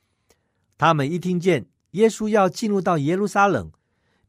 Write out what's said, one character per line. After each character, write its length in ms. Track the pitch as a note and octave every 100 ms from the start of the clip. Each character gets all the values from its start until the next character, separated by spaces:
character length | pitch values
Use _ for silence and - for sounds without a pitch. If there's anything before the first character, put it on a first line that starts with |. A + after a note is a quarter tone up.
| _ _ _ _ _ _ _ -
他 160 | D#3
们 180 | D#3 C3+
一 80 | F3
听 220 | F3+ F3+
见 240 | F3+ D3 - _ _
耶 160 | F3+ A3
稣 200 | - G#3+
要 200 | G#3+ F#3+
进 200 | - G#3+
入 100 | G3+
到 180 | F#3 E3
耶 180 | C#3 F#3
路 100 | G#3
撒 200 | G3+ G3+
冷， 260 | C3+ D#2+ - _ _ _ _